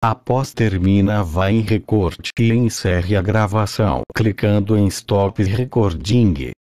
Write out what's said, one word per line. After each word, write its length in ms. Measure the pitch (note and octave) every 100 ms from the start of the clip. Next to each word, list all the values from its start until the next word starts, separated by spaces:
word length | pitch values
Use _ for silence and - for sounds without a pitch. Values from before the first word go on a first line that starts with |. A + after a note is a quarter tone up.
Após 500 | A2+ A2 - B2+ C3+
terminar, 680 | - A2+ F#2+ F#2 G2+ G2 G#2
vá 280 | F#2 D#2 F#2+
em 100 | A2
Record 680 | G#2+ G#2+ - G#2+ F2+ - - -
e 120 | A2+
encerre 640 | A2+ A#2+ - - F2+ F2 G#2
a 60 |
gravação, 800 | F#2 G#2+ G#2+ G#2+ G#2 - G#2+ B1+ - -
clicando 640 | A2 G2 G#2+ G#2 G2+ G#2+
em 80 | G2+
Stop 540 | - - G#2 G2 -
Recording. 1080 | G2 G#2+ B2+ - G#2 D#2+ D2+ A#2+ A2 D2+ B1+ A#1+